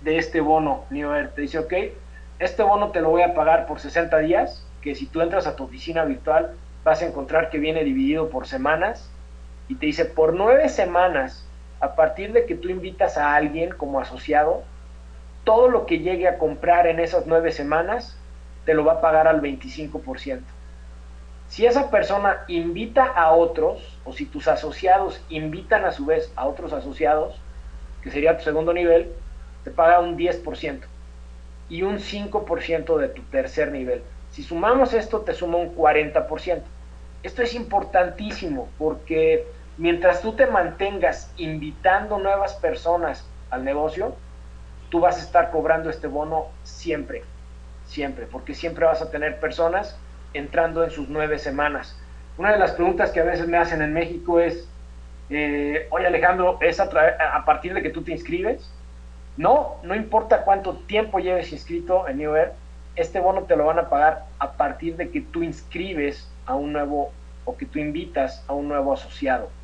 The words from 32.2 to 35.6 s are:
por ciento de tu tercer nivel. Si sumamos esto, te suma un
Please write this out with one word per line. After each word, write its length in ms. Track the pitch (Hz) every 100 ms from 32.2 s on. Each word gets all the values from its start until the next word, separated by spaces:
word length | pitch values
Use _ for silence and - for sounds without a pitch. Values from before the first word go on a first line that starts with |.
| 208 208
por 180 | - 165
ciento 340 | - 165 165 156
de 120 | -
tu 140 | -
tercer 460 | - 135 131 - 143
nivel. 320 | 139 127 123 - - -
Si 120 | -
sumamos 520 | 135 170 208 254 254
esto, 260 | 233 214 214
te 140 | 196
suma 240 | - 175
un 160 | 170